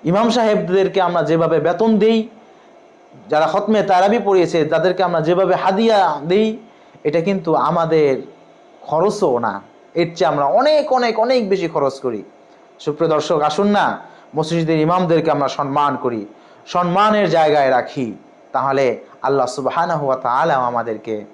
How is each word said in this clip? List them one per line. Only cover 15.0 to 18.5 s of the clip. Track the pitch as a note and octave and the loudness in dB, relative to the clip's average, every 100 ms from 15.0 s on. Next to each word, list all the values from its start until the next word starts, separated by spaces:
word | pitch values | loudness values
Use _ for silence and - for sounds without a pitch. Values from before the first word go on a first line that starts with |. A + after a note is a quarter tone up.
| F3+ E3 D#3 | 2 0 2
আমরা | C#3+ C3+ | 0 -2
সম্মান | - C#3+ C#3 C#3+ C3 | -4 -4 0 0 -2
করি, | C3 A2+ G2+ - - - - | -4 -6 -10 -16 -20 -20 -6
সম্মানের | F3 F3 F3+ G#3+ G#3+ G3 | -2 0 2 2 2 2
জায়গায় | D#3+ D#3 D3 C3+ | 2 2 2 2
রাখি, | B2+ A#2+ - A#2+ - - - - | 2 -2 -6 -8 -8 -18 -20 -8